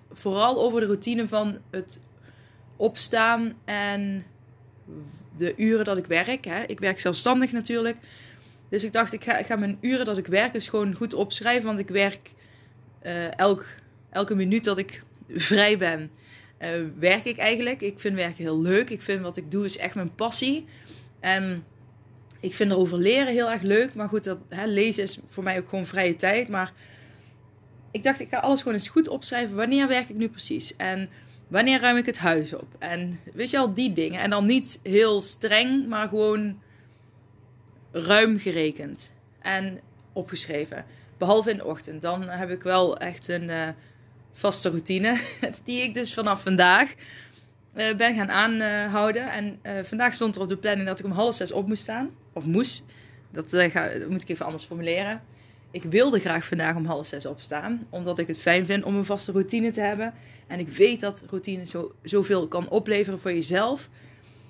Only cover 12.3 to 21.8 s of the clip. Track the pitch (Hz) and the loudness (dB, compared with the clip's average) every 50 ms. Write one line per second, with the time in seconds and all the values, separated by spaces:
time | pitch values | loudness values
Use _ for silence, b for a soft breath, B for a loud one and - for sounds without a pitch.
12.3 | b b b b b b b b b - - - - - - 175 175 175 170 165 | b b b b b b b b b -20 -20 -20 -20 -14 -10 -8 -6 -6 -6 -6
13.3 | - - 190 202 196 190 - - - - - - - - _ _ - 190 202 202 | 0 2 2 4 2 2 -2 -10 -20 -20 -20 -20 -20 -20 _ _ -4 -2 -2 0
14.3 | 220 196 190 185 202 226 226 208 196 185 196 196 - - - - - - - - | 0 0 2 2 2 2 2 0 0 0 -2 -6 -10 -18 -20 -20 -20 -20 -16 -10
15.3 | - 180 - - 202 202 208 208 214 190 185 170 165 156 156 156 B B B B | -6 -2 0 4 6 6 6 6 6 4 2 0 -2 -2 -6 -10 B B B B
16.3 | B B B B B - - 170 165 170 165 160 - - 160 180 190 220 214 247 | B B B B B -10 -6 -4 -4 -4 -4 -6 -4 0 4 4 4 4 2 -2
17.3 | 226 - - 214 233 226 240 240 262 254 208 202 196 - - 208 196 190 180 170 | -4 0 2 2 2 2 0 -2 -4 -4 -4 -6 -6 -4 -4 -2 0 0 -2 -2
18.3 | 170 - 170 160 160 160 165 175 185 208 247 254 226 190 - - 196 196 190 175 | -4 -4 -4 -2 0 2 2 4 4 4 2 2 -2 -6 -4 -4 -4 -4 -4 -6
19.3 | 175 - 156 151 156 202 202 190 180 - - 180 - 208 180 170 - - 214 233 | -8 -8 -8 -4 -2 -2 -2 -2 -2 -4 -6 -6 -4 -4 -6 -6 -4 -4 -4 -2
20.3 | 226 - 254 262 277 311 320 B B B B B B B B B - - - 185 | -2 0 0 0 0 -2 -4 B B B B B B B B B -14 -4 -2 0
21.3 | 190 190 190 190 185 170 160 - - - | 0 0 0 -2 -4 -6 -8 -12 -20 -20